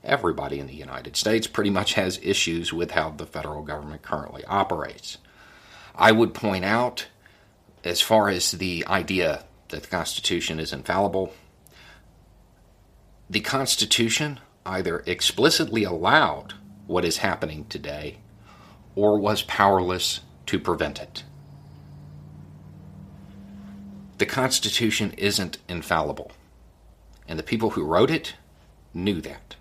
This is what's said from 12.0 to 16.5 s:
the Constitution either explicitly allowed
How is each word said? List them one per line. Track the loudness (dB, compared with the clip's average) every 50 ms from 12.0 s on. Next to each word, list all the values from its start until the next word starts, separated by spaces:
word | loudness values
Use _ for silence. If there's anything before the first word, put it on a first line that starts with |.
| _ -20 _ -20 -20 _ -20 -20 -20 _ _ _ _ _ _ _ _ _ _ -20 _ -20 -20 _ -18 -4
the | -4 -2
Constitution | -2 0 0 0 2 2 2 0 2 2 4 4 4 2 2 0 0 -2 -4 -8 -16 -20 _ _ _ -6
either | -4 -2 0 0 -2 -2 -2
explicitly | -4 -2 0 0 -2 2 4 4 6 6 4 0 0 2 0 0
allowed | 0 -2 0 4 6 6 6 6 4 0 -4 -8 -14